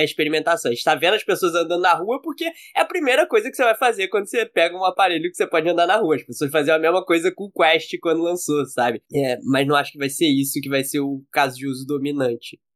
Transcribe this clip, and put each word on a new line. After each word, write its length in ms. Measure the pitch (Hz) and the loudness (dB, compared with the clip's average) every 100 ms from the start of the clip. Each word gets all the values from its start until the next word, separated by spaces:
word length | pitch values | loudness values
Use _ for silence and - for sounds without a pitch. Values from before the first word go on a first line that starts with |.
é 40 | |
experimentação. 680 | 151 - 151 156 156 165 131 | -2 0 -2 0 0 0 -2
A 40 | |
gente 100 | 120 | -2
tá 100 | - | 0
vendo 200 | 151 165 | 2 2
as 100 | 208 | 0
pessoas 300 | - 180 180 | 0 0 0
andando 280 | 170 160 175 | 0 0 0
na 100 | 180 | 2
rua 260 | 165 196 269 | 2 0 -4
porque 220 | 330 - | -6 -6
é 360 | 330 - - - | -8 -8 -6 -2
a 40 | |
primeira 420 | - 359 285 269 349 | -2 0 0 2 2
coisa 240 | 226 233 | 2 0
que 60 | - | 0
você 60 | |
vai 140 | 240 220 | 0 2
fazer 320 | 254 208 190 | 0 0 -2
quando 180 | 202 196 | -4 -2
você 180 | 240 220 | -4 -2
pega 300 | - 170 180 | 0 0 2
um 80 | |
aparelho 440 | 185 180 185 165 175 | -2 2 2 2 -4
que 40 | |
você 120 | - 190 | -4 0
pode 220 | 165 160 | 0 2
andar 180 | 170 175 | 2 4
na 100 | 214 | 2
rua. 200 | 180 147 | 2 0
As 60 | |
pessoas 280 | - 123 143 | -2 -6 -2
faziam 260 | 156 143 160 | 0 2 2
a 20 | |
mesma 260 | 160 185 | 4 2
coisa 260 | 180 170 175 | 2 2 2
com 100 | 180 | -4
o 80 | 196 | -10
Quest 460 | - 160 165 - 175 | 0 2 2 0 -6
quando 220 | 165 160 | -2 0
lançou, 420 | 170 175 - 147 135 | 0 -2 -2 -2 -2
sabe? 360 | - 120 113 _ | 0 0 -2 _
É, 240 | 143 135 123 | -2 -2 -2
mas 220 | 120 135 139 | 0 0 2
não 100 | 143 | 2
acho 160 | 139 | 0
que 60 | 147 | -4
vai 100 | 139 | -6
ser 180 | 139 165 | 0 2
isso 340 | 135 139 143 | 2 0 -4
que 60 | 135 | -2
vai 140 | 139 | -2
ser 160 | 135 147 | -2 -2
o 220 | 139 135 139 | -4 -6 -4
caso 240 | 151 139 123 | 0 0 -2
de 100 | 139 | -8
uso 200 | 131 135 | -8 -6
dominante. 720 | 143 143 143 127 117 - - _ | -4 -4 -2 -2 -2 -10 -20 _